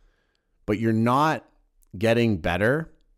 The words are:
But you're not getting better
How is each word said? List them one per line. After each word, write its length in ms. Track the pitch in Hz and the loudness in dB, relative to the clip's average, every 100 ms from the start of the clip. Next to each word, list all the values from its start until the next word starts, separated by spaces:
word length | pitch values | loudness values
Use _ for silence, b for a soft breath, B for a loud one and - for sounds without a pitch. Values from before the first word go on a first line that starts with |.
| _ _ _ _ _ _ - | _ _ _ _ _ _ -6
But 140 | 107 | -2
you're 120 | 113 | 0
not 520 | 110 117 135 156 123 - _ _ _ _ 95 | 2 2 2 0 -2 -8 _ _ _ _ -4
getting 420 | 113 117 117 95 | 0 2 2 0
better 520 | 87 87 110 151 165 _ _ | -2 0 0 0 -6 _ _